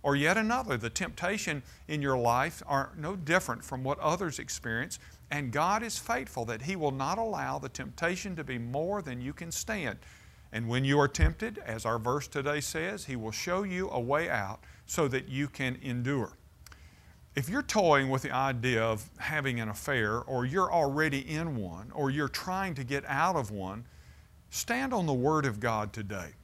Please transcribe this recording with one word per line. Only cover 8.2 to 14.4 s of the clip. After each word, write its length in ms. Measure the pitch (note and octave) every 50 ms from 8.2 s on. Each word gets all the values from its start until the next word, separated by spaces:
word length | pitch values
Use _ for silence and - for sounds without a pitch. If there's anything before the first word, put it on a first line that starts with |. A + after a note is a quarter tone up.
| - G3+ F3+
to 60 | D#3+
be 140 | D3+ C3+ C3
more 460 | A#2+ A#2 A#2+ B2 D3 D#3+ F3+ G3+ G#3
than 180 | E3+ C#3+ B2 B2
you 140 | B2 C3+ -
can 180 | - F3 E3+
stand. 460 | - - - - A3 G3+ D#3 A#2 - - - - - - - - - - - -
And 180 | - A2 A#2 A2+
when 160 | A#2+ B2+ C3+
you 120 | C3+ C#3+ D3
are 80 | C#3+
tempted, 520 | C3+ - - D#3+ - D#3+ - A3 A3+ G#3 G4+
as 260 | - - A2 A2+ -
our 140 | A2+ A#2 A#2
verse 280 | G#2+ A#2+ C3 D3 C3+ -
today 340 | - D3 C3+ D3 D3 D3+
says, 420 | C#3 - - D#3+ D#3+ F#3 G#3+ F#3+ -
He 100 | - C3
will 160 | A#2+ A2 A2
show 320 | A2 - - F3 F3 F#3+
you 280 | G#3 G3 F3+ F3+ F#3+ -
a 100 | - B2+
way 300 | A#2 A#2+ C#3 D3+ E3+ E3+
out 340 | - A2